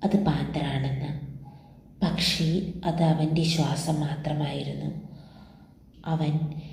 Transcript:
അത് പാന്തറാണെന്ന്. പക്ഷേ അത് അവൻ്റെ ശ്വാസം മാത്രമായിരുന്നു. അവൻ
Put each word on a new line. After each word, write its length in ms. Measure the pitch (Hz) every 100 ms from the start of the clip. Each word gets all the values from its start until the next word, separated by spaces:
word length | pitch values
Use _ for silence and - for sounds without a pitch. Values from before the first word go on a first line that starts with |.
അത് 120 | 202 202
പാന്തറാണെന്ന്. 880 | 185 139 139 151 143 135 135 135 147 147 - - - - - - - -
പക്ഷേ 680 | 180 - - - 160 175 202 -
അത് 180 | 175 165
അവൻ്റെ 420 | 165 151 156 165
ശ്വാസം 560 | 160 - 135 - 165 151
മാത്രമായിരുന്നു. 1080 | 147 151 151 147 143 139 143 143 147 - - - - - - - - - - - 165
അവൻ 320 | 160 151 156 160 - -